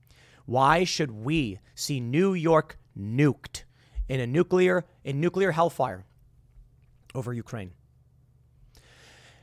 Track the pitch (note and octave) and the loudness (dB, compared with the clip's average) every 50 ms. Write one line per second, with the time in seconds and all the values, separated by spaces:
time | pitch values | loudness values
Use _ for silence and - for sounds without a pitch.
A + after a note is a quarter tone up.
0 | _ _ _ _ - - - _ _ - A#2 C3 C3+ C#3 D#3+ F3 F#3 E3+ - - | _ _ _ _ -20 -20 -20 _ _ -2 2 4 4 6 4 4 2 0 -2 -2
1 | D#3 B2+ A2 G#2+ A2 C#3 D#3+ D#3+ C3 G#2 F#2+ F#2+ - _ _ - - - C#3+ B2+ | -4 -4 -6 -6 -4 -2 -2 -2 -2 -2 -6 -10 -14 _ _ -10 -8 -6 -4 -4
2 | A#2+ A#2 C3 D#3+ F#3+ G3 F#3+ F3 D3+ E3 D#3+ D#3 D#3 - - - - _ - G#2 | -4 -2 0 2 2 2 2 0 2 4 4 4 4 0 -6 -20 -20 _ -12 -10
3 | G2+ G#2 A#2 C3+ D3+ C#3 - - - - - - - - _ _ _ _ - - | -8 -4 0 2 4 2 2 0 -6 -16 -16 -16 -16 -18 _ _ _ _ -8 -8
4 | - - C3+ C3 A#2+ A#2+ C3 E3+ F3+ - F3+ F#3 F#3 F3+ F3+ F3+ E3+ - _ _ | -6 -4 -4 -4 -2 0 0 0 2 2 4 4 4 4 2 0 -2 -6 _ _
5 | - C3+ C#3 C#3+ E3+ F3 - F#3 G3 F#3 D3 E3 E3+ E3 - - C3 B2 F#2 F#2 | -8 -6 -4 -2 -2 0 0 0 0 0 2 2 2 0 0 -2 -4 -4 -4 -8
6 | F#2+ _ _ _ _ _ _ _ _ _ _ - - _ _ _ _ _ _ _ | -14 _ _ _ _ _ _ _ _ _ _ -20 -20 _ _ _ _ _ _ _
7 | _ - - C3 G#2+ B2 B2 A#2 - - B2+ A2 F#2+ F2+ - _ _ _ _ _ | _ -12 -10 -8 -8 -6 -8 -8 -10 -10 -10 -12 -12 -12 -16 _ _ _ _ _
8 | _ _ _ _ _ _ _ _ _ _ _ _ - - - - - - - - | _ _ _ _ _ _ _ _ _ _ _ _ -20 -20 -20 -20 -20 -20 -20 -20
9 | - - - - - - - _ | -20 -20 -20 -20 -20 -20 -20 _